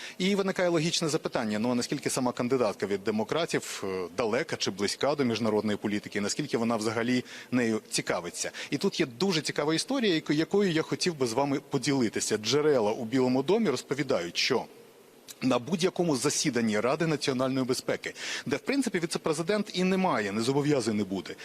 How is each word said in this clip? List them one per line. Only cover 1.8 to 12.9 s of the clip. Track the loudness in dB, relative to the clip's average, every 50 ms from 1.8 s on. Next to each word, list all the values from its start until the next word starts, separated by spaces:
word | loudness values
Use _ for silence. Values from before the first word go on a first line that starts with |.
| -2 -2 -4 -4 -4 -2
сама | -2 0 0 0
кандидатка | 0 -2 0 0 2 2 2 2 0 -2 -2
від | -2 -2 -2 -2
демократів, | -2 0 0 0 0 -2 -2 -2 -2 -2 -4 -4 -6 -8 -8 -6
е, | -4 -4 -4 -6 -4 -4
далека | -2 0 0 0 0 -2 -2 -4
чи | -4 -4 -4
близька | -2 -2 -2 -2 0 0 0 0 2
до | 2 2
міжнародної | 0 0 0 0 2 2 2 2 0 0
політики, | -2 -2 -2 -2 -2 -4 -4 -4 -2
наскільки | -2 -2 -2 -4 -4 -2 -2 0
вона | 0 0 0
взагалі | 0 0 -2 0 0 0 2 0 0 -2 -4 -10 -16 -8 -2
нею | 0 0 2 2 0 -2 -2 -4
цікавиться. | -4 -4 -2 -2 -2 -2 -4 -6 -6 -6 -6 -6 -8 -10 -8 -6
І | -4 -2
тут | 0 0 0 0
є | -2
дуже | -2 -2 -2 0 0 0 0
цікава | -2 -2 -2 -2 0 0 0
історія, | 0 0 -2 -2 0 2 2 2
яко-, | 0 0 0
якою | 0 0 2 2 2 2 2 4
я | 2 0
хотів | 0 0 -2 -2 -2 -2 0 0
би | -2
з | 0
вами | 2 2 2 2 0 -2 -2 -2
поділитися. | -2 0 2 2 2 4 2 2 0 -2 0 0 0
Джерела | 0 2 2 2 4 6 6 4 4 4 2